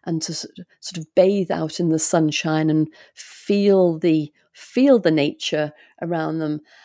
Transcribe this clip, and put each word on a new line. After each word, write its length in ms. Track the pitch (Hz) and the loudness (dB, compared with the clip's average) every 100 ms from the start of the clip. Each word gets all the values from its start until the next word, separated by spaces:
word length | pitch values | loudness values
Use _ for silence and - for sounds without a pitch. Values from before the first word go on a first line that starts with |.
and 160 | - 165 | -6 -6
to 120 | - | -6
s-, 140 | 160 - - 180 _ | -10 -12 -16 -20 _
sort 180 | - 180 | -14 -12
of 160 | 156 | -4
bathe 360 | - 185 202 175 | 2 2 2 -2
out 300 | 160 160 - | -4 -4 -2
in 80 | 170 | 0
the 100 | 160 | 0
sunshine 720 | - 170 156 - 160 156 156 | 0 2 2 0 -2 0 2
and 200 | 156 156 - - | 0 0 -6 -20
feel 840 | - - - - 202 202 196 180 160 | -18 -16 -8 -2 2 4 4 4 2
the, 320 | 175 156 147 _ _ | 0 0 -2 _ _
feel 460 | - - 247 277 240 | -20 -6 2 4 4
the 120 | 175 | 4
nature 640 | 156 147 - - 151 151 - _ - | 2 0 -4 -4 -2 -4 -8 _ -12
around 380 | 170 170 156 160 | -6 -4 -4 -4
them, 200 | 156 151 - _ | -6 -6 -10 _